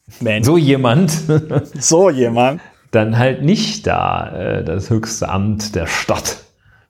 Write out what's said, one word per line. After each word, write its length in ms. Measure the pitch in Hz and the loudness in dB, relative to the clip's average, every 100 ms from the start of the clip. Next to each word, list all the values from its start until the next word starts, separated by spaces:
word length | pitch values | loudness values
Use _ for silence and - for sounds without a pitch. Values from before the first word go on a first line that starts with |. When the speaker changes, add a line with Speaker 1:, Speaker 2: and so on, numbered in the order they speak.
| - - | -20 -6
Speaker 1:
Mensch. 240 | 117 107 107 | -2 0 4
Speaker 2:
so 100 | 170 | 4
jemand 560 | 139 135 123 131 190 | 4 2 4 2 2
<laughs> 640 | - - 156 156 143 - 143 | 0 0 0 0 -4 -4 -4
Speaker 1:
So 320 | - 165 190 | 2 4 4
jemand. 520 | 131 120 117 127 160 - _ _ | 4 2 2 0 0 -10 _ _
Speaker 2:
dann 260 | 110 110 117 | 0 2 2
halt 240 | 131 131 | 0 0
nicht 420 | 143 220 220 - - | 2 2 0 -4 -2
da, 440 | 62 50 50 - | -2 -2 -2 -6
äh, 340 | - 92 - | -8 -4 -4
das 260 | 71 90 - | -4 -4 -2
höchste 380 | 113 110 - - | -2 -2 -6 -4
Amt 480 | 95 101 104 - 90 | -2 -2 -4 -4 -6
der 100 | 85 | -4
Stadt 520 | - - - - - - _ _ _ | -4 -2 -4 -4 -10 -14 _ _ _